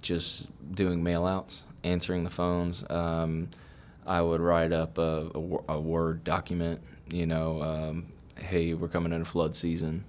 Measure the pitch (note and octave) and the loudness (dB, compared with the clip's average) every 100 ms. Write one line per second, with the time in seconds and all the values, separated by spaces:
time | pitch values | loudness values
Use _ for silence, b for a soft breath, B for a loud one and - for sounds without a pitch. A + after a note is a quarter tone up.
0 | - E2+ - - - - C#2+ F#2 F#2 E2+ | -2 0 0 -2 -8 -14 -6 0 2 2
1 | E2+ E2+ F#2 F#2+ - - - - F2 F2 | 2 2 2 0 -4 -10 -10 -6 0 0
2 | - F2+ E2+ - F2+ F2 F2 F2 - E2+ | 2 0 -2 0 2 2 0 -2 -2 0
3 | E2+ E2 D#2+ D#2+ E2+ B B B B B | 2 2 0 0 -4 B B B B B
4 | - F2 E2+ E2 E2+ E2+ E2 E2 E2 E2+ | 0 2 4 4 6 6 6 2 0 0
5 | E2 D#2+ D#2+ D#2 E2+ D#2 - D#2 D#2+ E2 | 2 2 -2 -4 -2 -2 -2 -2 0 2
6 | E2 D#2+ D#2 F#2 - F2 E2+ E2+ - B | 2 0 0 -2 0 -2 -2 -4 -8 B
7 | - F2 E2 D#2+ D#2+ D#2+ D#2 D#2 D#2 E2 | -8 -2 0 2 0 0 -2 -2 -4 -6
8 | - - - - F2 F2+ E2 E2 E2 F2 | -8 -14 -18 -12 -2 0 2 0 -2 0
9 | E2+ E2 E2 F2 D#2 - E2+ E2 D#2+ E2 | 0 -2 -2 0 0 0 -2 -2 -2 -4